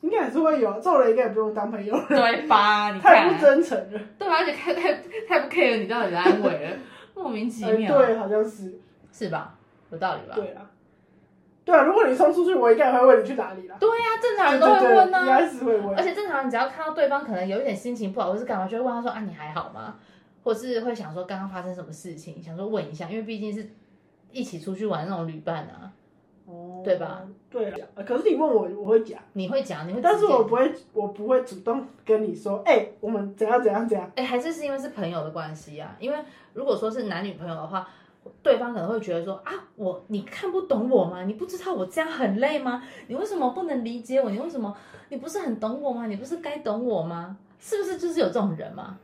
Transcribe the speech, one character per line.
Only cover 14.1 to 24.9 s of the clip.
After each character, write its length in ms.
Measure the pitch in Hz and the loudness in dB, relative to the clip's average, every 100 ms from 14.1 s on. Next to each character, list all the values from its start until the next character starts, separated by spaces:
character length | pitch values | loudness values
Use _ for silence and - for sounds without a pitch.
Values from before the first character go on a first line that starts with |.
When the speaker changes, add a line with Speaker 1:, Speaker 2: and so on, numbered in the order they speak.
| 453 | 0
Speaker 2:
正 140 | 480 403 | 0 2
常 160 | 370 | 4
人 80 | 285 | 6
都 60 | - | 8
会 280 | 403 - | 8 8
问 180 | 381 370 | 8 8
啊。 60 | 370 | 4
Speaker 1:
对， 0 | |
对， 0 | |
对， 20 | |
应 60 | - | 4
该 220 | 262 339 | 4 4
是 160 | - | -2
会 120 | 262 220 | 0 0
问。 180 | 202 202 | 0 0
Speaker 2:
而 60 | |
且 100 | 359 | 0
正 140 | 349 403 | -2 -4
常 140 | 285 | -2
人 80 | 262 | -2
只 40 | |
要 140 | 226 269 | 0 -2
看 180 | 294 311 | -4 -6
到 60 | |
对 160 | 311 285 | 0 2
方 160 | 277 | 2
可 80 | 277 | -2
能 160 | 190 185 | -6 -4
有 120 | 196 | -2
一 40 | |
点 100 | 269 | -4
心 220 | 196 240 240 | -4 -6 -6
情 160 | 202 | -6
不 80 | 190 | -4
好， 100 | 185 | -4
或 80 | 202 | -4
是 60 | |
干 120 | 240 214 | -4 -4
嘛， 80 | 190 | -4
就 100 | 226 | -4
会 60 | |
问 100 | 254 | -4
他 80 | 233 | -4
说 80 | 240 | -6
：“啊， 100 | 220 | -6
你 120 | 208 | -8
还 180 | 160 151 | -10 -10
好 200 | 160 - | -10 -10
吗？” 220 | 107 110 - _ _ _ _ | -12 -16 -16 _ _ _ _
或 100 | - | -4
是 280 | 220 254 233 | -4 -2 -4
会 120 | 233 | -4
想 180 | 226 165 | -8 -8
说 120 | 160 | -10
刚 160 | 180 190 | -10 -10
刚 80 | 196 | -10
发 120 | 185 | -10
生 140 | 180 | -10
什 100 | 180 | -12
么 60 | 165 | -14
事 240 | - 185 | -16 -16
情， 260 | 156 175 143 | -16 -16 -18
想 160 | 160 165 | -14 -10
说 120 | 202 | -6
问 200 | 214 151 | -6 -6
一 60 | |
下， 160 | 156 165 | -10 -10
因 60 | 214 | -10
为 60 | |
毕 180 | 214 220 | -8 -8
竟 120 | 214 | -8
是 160 | 208 214 - _ _ _ _ _ | -8 -12 -18 _ _ _ _ _
一 140 | 262 | -10
起 160 | 233 175 | -10 -10
出 160 | 175 185 | -10 -6
去 100 | |
玩 220 | 214 | -4